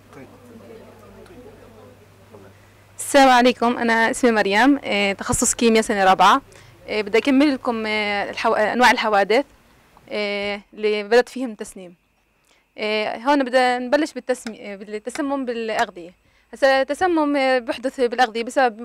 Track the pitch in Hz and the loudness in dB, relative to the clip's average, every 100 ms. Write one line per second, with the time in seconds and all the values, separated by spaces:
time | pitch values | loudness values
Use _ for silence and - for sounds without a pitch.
0 | _ - 135 - - 240 - 226 - - | _ -20 -20 -20 -20 -20 -20 -20 -20 -20
1 | - 202 - - - - - 220 254 - | -20 -20 -20 -20 -20 -20 -20 -20 -20 -20
2 | - _ - - - - - _ _ - | -20 _ -20 -20 -20 -20 -20 _ _ -16
3 | - 285 269 247 247 - 233 247 233 226 | 0 6 6 8 4 2 -2 -2 -2 0
4 | 226 247 247 220 196 202 254 277 - 202 | 0 2 0 2 0 2 2 2 -2 -2
5 | 202 196 - 240 233 - 233 220 220 208 | -2 -4 -4 -2 -2 0 2 2 0 0
6 | 190 190 185 254 - - - - - 214 | 2 4 4 4 -2 -20 -20 -20 -8 -6
7 | 202 214 247 269 302 262 262 226 220 214 | -2 0 2 4 4 2 -4 -4 -4 -4
8 | 208 202 190 - 233 214 214 208 240 - | -2 -4 -4 -2 -2 0 0 2 2 2
9 | 220 202 196 226 277 _ _ _ _ _ | 2 0 2 0 0 _ _ _ _ _
10 | _ 214 208 202 202 202 - 196 214 208 | _ -8 -6 -6 -6 -8 -12 -4 -2 -2
11 | 202 233 240 247 254 214 220 - 180 175 | 2 0 0 -6 -10 -10 -16 -16 -20 -20
12 | _ _ _ _ _ _ _ - 214 214 | _ _ _ _ _ _ _ -10 -4 -4
13 | 214 - 233 285 254 254 254 247 247 285 | -4 -6 0 0 2 0 0 0 -2 -2
14 | 311 - - 254 - 208 208 196 202 214 | -2 -6 -6 -6 -6 -14 -14 -16 -12 -12
15 | 226 - 285 277 247 233 226 214 226 180 | -10 -8 -6 -4 -6 -6 -6 -4 -4 -6
16 | 170 _ _ _ _ 226 269 269 269 285 | -20 _ _ _ _ 0 2 2 0 -2
17 | 370 330 294 285 262 254 233 302 247 - | 0 0 0 0 0 0 -2 -6 -6 -2
18 | 240 240 254 220 233 285 247 214 | -4 0 -2 -2 -6 0 0 -2